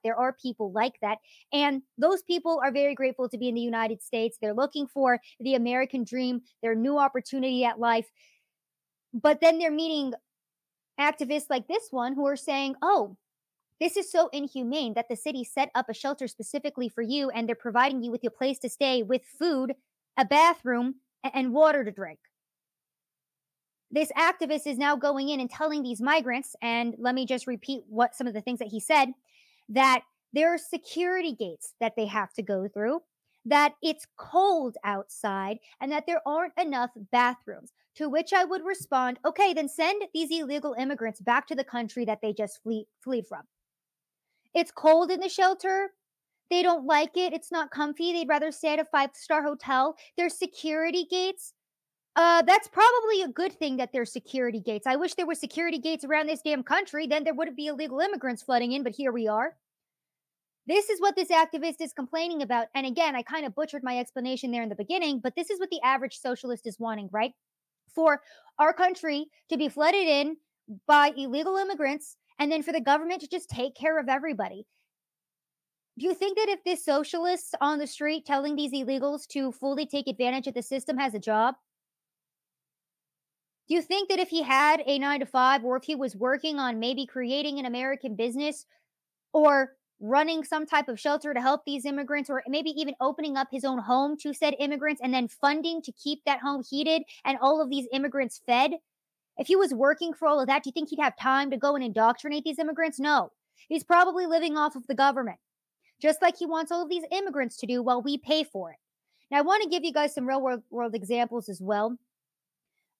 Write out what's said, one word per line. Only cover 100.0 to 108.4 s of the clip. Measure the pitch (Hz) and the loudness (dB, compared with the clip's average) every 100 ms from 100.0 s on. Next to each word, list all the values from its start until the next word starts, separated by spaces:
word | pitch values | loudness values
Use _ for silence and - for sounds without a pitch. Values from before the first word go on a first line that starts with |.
| 339 | -2
for | 302 311 | 0 2
all | 294 | 2
of | 262 | 2
that, | 285 | 0
do | 277 | 0
you | |
think | 330 302 | -6 -4
he'd | 302 | 0
have | 285 - | 0 0
time | 254 269 277 | 2 2 0
to | 254 | 0
go | 285 285 | 0 0
and | |
indoctrinate | 247 208 226 240 302 294 | 0 4 4 4 -2 -4
these | 311 294 | -4 -4
immigrants? | 311 320 320 277 | -4 -2 -2 0
No. | 294 285 165 _ _ _ - | 2 2 2 _ _ _ -6
He's | 311 | -4
probably | - 349 359 349 349 | 4 6 6 2 2
living | 330 330 302 | 2 2 0
off | 294 269 | 0 -2
of | 240 | -4
the | |
government, | 247 277 269 233 170 _ _ _ _ _ _ | 2 4 4 -4 -8 _ _ _ _ _ _
just | 302 302 | 2 4
like | 349 339 | 2 2
he | 339 | -2
wants | 320 311 | -2 -2
all | 349 | -4
of | 311 | -2
these | 349 320 | -4 -2
immigrants | 370 392 285 247 - | -4 -2 -2 -4 -6
to | 226 | -4
do | 247 | -2
while | 247 247 | 0 0
we | 277 277 | -2 -4
pay | - 311 | 0 0